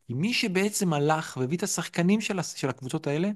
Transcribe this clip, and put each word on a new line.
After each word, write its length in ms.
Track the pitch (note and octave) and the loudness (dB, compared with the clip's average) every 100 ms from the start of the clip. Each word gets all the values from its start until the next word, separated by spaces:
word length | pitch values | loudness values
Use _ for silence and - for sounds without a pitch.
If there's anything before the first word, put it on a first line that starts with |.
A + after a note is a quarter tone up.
| - | -8
כי 60 | |
מי 200 | A#2+ G3 | -2 0
שבעצם 600 | A#3+ A#3 F#3 G#3 G#3 F#3+ | 0 0 2 0 2 2
הלך 440 | D3 D3 D#3 D#3+ - | 2 2 2 -2 -4
והביא 160 | B2+ F3 | -2 -2
את 60 | |
השחקנים 580 | G3+ - E3 - F3 G#3+ | -2 -4 -2 2 4 4
של 180 | G3+ G3 | 2 -2
הס-, 160 | D3+ - | -4 -2
של 120 | C#3 | -4
הקבוצות 380 | - B2+ D#3+ D3 | -2 -4 -4 -2
האלה 220 | D3 F#3+ | 0 0